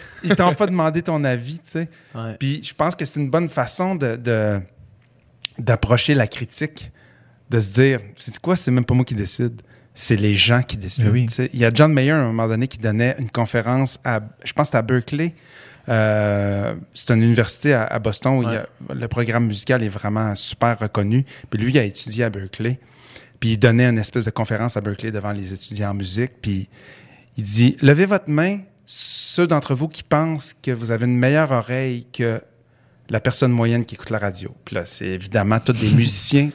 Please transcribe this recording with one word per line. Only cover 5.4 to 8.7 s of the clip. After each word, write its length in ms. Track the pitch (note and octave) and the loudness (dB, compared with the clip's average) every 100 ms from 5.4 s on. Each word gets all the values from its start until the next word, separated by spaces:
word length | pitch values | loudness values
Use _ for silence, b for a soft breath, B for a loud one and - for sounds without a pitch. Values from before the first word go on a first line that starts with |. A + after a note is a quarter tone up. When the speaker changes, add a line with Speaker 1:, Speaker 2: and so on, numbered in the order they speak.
| - - | -12 -6
Speaker 1:
d'approcher 560 | A#2+ A2+ G#2+ A#2+ - | 0 0 2 2 4
la 120 | C#3 A2 | 2 2
critique, 640 | - A2+ - D3+ - - b b b b b - | -4 -8 -6 -8 -10 -20 b b b b b -2
de 80 | A#2 | -2
se 100 | G2 | 0
dire, « 280 | G2+ C3+ B2+ G2+ - | 4 4 4 -4 -16
C'est 220 | - - | -10 -6
quoi ? 160 | E3+ F#3 | -2 0
C'est 140 | - | 2